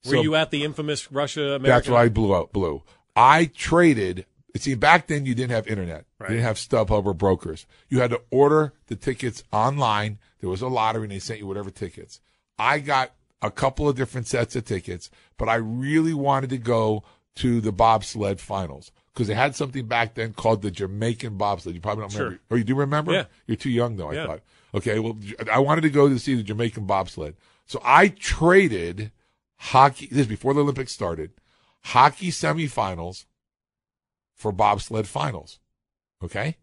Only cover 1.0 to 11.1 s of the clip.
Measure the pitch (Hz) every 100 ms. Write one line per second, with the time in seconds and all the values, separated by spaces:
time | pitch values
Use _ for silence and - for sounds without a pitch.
1 | - 135 143 151 143 139 135 123 117 120
2 | 120 110 107 95 80 107 90 71 - _
3 | _ - 123 156 165 - - 165 175 127
4 | 95 92 - _ _ - - 127 147 170
5 | - 147 135 120 127 117 107 107 90 78
6 | - _ 98 113 117 107 - 127 101 107
7 | 98 87 101 92 82 80 - _ _ 127
8 | 123 117 _ 127 143 156 151 - _ 110
9 | - 127 127 107 - 107 117 143 127 104
10 | 107 104 _ _ 95 95 127 127 110 113
11 | 107